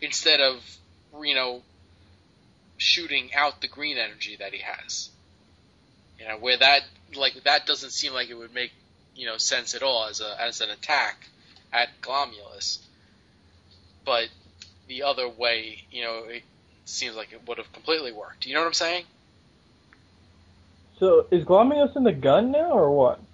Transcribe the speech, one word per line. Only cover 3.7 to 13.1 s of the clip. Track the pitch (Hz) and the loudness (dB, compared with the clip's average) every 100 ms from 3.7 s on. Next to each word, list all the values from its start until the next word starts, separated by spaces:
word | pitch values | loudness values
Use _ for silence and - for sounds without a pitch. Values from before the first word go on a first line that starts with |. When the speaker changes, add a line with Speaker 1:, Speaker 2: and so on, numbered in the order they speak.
| 139 147 131 | -8 -6 -4
Speaker 1:
energy | 110 104 107 101 | -6 -6 -12 -10
that | 98 | -12
he | 101 | -10
has? | 98 - - - - - _ _ _ _ _ _ _ _ _ - | -10 -12 -10 -12 -12 -18 _ _ _ _ _ _ _ _ _ -16
You | 110 | -12
know, | 107 | -4
where | 123 123 | 0 4
that, | 131 143 - - _ | 6 6 2 -12 _
like, | 135 135 131 | -4 -4 -2
that | 139 147 - | 2 2 0
doesn't | 143 135 | -6 -6
seem | - 147 | -6 -6
like | 131 123 | -4 -6
it | |
would | 117 117 | -10 -12
make, | 123 123 - _ _ _ | -8 -8 -10 _ _ _
you | - 120 | -12 -8
know, | 113 | -4
sense | - 127 113 | -2 -2 -4
at | 120 | -4
all | 135 120 107 | 0 0 -2
as | 101 | -6
a, | 107 104 | -8 -6
as | 117 - | -6 -4
an | 110 | -6
attack | 104 - 143 110 - - _ _ - _ | -6 -2 0 0 -6 -16 _ _ -20 _
at | 120 120 - | -2 -2 -4
Glomulus. | 120 139 135 107 101 - - - - _ _ | -6 -4 -4 -8 -20 -10 -8 -8 -12 _ _